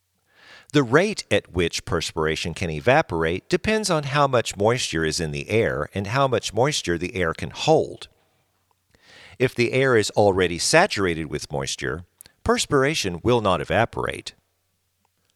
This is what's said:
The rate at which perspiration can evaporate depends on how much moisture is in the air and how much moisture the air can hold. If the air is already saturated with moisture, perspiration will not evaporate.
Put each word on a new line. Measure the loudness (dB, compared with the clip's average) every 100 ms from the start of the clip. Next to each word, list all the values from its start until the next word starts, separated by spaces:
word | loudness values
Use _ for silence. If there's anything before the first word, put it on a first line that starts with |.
| _ _ _ _ -20 -20 -2
The | 0
rate | 4 4 4 -2 0
at | 0 0
which | -2 -2 -2
perspiration | -4 -4 -4 -2 -2 -2 -4
can | -6 -6
evaporate | -2 2 2 2 -2 -2 -2 -4
depends | -4 -2 -2 0
on | -2
how | 0 0 2
much | 2 0 0
moisture | 0 0 -2 -2
is | -2 -2
in | -4
the | -6 -2
air | 0 0 0 -4
and | -6 -4
how | 0 0
much | 0 -2
moisture | 0 0 0 -2 -2
the | -2
air | -2 -2
can | -2 -8
hold. | -4 2 2 0 -8 -18 _ _ _ _ _ _ _ _ _ _ -20 -16 -2
If | 0
the | 2 0
air | 2 4 4
is | 4
already | 4 4 4 2 0
saturated | 2 4 4 2 -2 -2 -4
with | -8 -6
moisture, | -6 -6 -6 -6 -6 -10 _ -20 _ -2
perspiration | -2 0 0 2 0 -4 -2
will | 0 2
not | 2 0
evaporate. | 0 0 0 -2 -6 -6 -12 -16 _ _ _ _ _ _ _ _ _